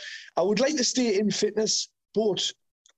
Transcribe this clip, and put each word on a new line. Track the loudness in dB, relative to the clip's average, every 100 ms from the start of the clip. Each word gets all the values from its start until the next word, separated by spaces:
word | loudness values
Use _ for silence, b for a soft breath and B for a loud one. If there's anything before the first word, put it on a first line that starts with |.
| B B B 0
I |
would | 2 2
like | 2 2
to |
stay | 0 0 2 2
in | 0
fitness, | 0 -2 0 -2 -2 -4 _ _
but | -2 0 0 -4 -8 _ _ _